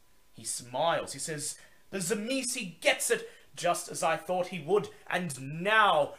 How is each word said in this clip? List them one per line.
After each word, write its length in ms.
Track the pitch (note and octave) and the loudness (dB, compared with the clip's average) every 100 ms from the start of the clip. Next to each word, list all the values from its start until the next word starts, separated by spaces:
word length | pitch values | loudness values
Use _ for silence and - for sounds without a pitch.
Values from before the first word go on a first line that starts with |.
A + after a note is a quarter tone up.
| _ - - | _ -20 -20
He 100 | - | -12
smiles. 680 | A2+ - A#2+ B2+ D#3+ D#3 - | -8 -8 -6 0 2 2 -2
He 60 | C3+ | -8
says, 400 | - D3+ C#3 - - - - | -8 -6 -6 -10 -16 -20 -10
"The 80 | G3 | -6
Zamesi 840 | F3 G#3+ G#3+ C4+ B3 C4 G3 - | -2 -2 -2 -4 -2 -6 -8 -2
gets 300 | C#4+ C4 - | 0 2 2
it 200 | A#3 - - - | 0 -2 -16 -20
just 340 | - E3+ E3 - | -4 0 0 -2
as 140 | - | -2
I 140 | F3 D#3 | 0 0
thought 320 | - F3+ F3+ | 0 -2 -2
he 120 | F#3 | -4
would, 300 | C#3+ G3+ E3+ - - | 2 2 2 -10 -4
and 560 | F3+ F3+ C3 C3+ D#3 | -2 -2 -6 -8 -4
now 520 | F#3 A3 G#3 D#3+ C#3+ | 4 6 8 6 2